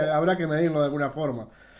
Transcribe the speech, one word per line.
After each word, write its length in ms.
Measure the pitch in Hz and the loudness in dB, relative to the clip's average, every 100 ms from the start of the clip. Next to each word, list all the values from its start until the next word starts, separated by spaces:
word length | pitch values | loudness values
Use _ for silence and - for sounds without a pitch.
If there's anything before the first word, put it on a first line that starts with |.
| 151 | 2
habrá 260 | 151 170 180 | 2 2 2
que 100 | 165 | 0
medirlo 320 | 151 170 151 | 0 2 2
de 40 | |
alguna 260 | 143 143 139 | 0 0 -4
forma. 380 | 147 151 120 110 - - - | -2 -4 -4 -10 -18 -20 -20